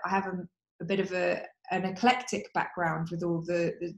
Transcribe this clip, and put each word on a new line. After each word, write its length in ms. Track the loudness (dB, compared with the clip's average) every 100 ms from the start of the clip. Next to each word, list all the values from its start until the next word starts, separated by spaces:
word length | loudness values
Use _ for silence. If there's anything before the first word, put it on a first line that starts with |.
I 40 | 0
have 180 | 0 0
a, 120 | -6 -8 _ _ _
a 20 |
bit 140 | -2 0
of 140 | 0
a, 320 | 0 0 0 -4 -16 -4
an 140 | -2
eclectic 680 | -2 4 4 4 0 -6 -2
background 540 | -2 -2 0 0 0 -2
with 100 | -2
all 220 | 0 0 0
the, 280 | 0 0 -2
the, 140 | -8